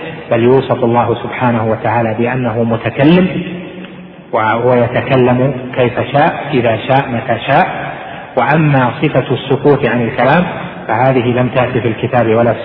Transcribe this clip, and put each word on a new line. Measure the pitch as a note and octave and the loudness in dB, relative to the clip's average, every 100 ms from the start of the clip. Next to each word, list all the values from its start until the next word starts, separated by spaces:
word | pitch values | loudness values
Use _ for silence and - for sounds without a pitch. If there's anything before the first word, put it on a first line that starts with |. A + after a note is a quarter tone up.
| - - - | -10 -10 -2
بل | A#2 | 2
يوصف | A#2+ C3+ B2+ B2 | 4 4 2 0
الله | A#2+ A#2+ A#2 A2+ | 2 2 0 -2
سبحانه | A2+ - B2 A#2 A2+ | -4 -2 0 0 0
وتعالى | G#2+ A2+ A#2+ A2+ A2 | -2 -2 0 -2 -2
بأنه | A#2+ C3 A#2+ A2 | -2 -2 -2 -2
متكلم، | A#2 A#2 A#2 - C#3+ F3+ F#3 - - - - - - - - - - | -2 -2 -2 2 4 4 2 -2 -6 -10 -12 -14 -16 -16 -20 -20 -6
وهو | A2+ A2 A#2 B2 | -2 0 0 2
يتكلم | B2 A#2+ B2+ - C3 B2 B2 C3 - - C3 | 2 2 -2 0 2 4 2 0 -2 -6 -2
كيف | A#2+ | 0
شاء، | A#2+ - C#3+ E3 - - | 0 -2 2 2 0 -2
إذا | B2+ A#2 G#2+ | 0 0 0
شاء، | - C3+ B2+ | 0 0 0
متى | A#2 - A2 - | -4 -4 -4 0
شاء. | D3+ F#3 - - - - - - B2+ | 2 2 -2 -8 -10 -12 -14 -6 -2
وأما | A#2+ D#3+ D3 C#3 B2 - | 2 2 4 4 2 0
صفة | D3 C3+ - | 0 0 0
السكوت | B2 - C3 D3 C#3+ A#2 | -2 -2 0 2 2 2
عن | A#2+ | 0
الكلام | A2+ - B2 E3 F3 - - - - | -2 0 2 2 0 -4 -10 -10 -4
فهذه | A2+ C3 C3 A#2+ | 0 2 2 2
لم | A#2+ B2+ | 0 0
تأت | C3+ A#2+ B2 | 0 0 0
في | A2+ | -2
الكتاب | G#2 B2 B2 A2+ | -2 0 0 2
ولا | A2 A2+ | 2 2
في | G#2+ | 0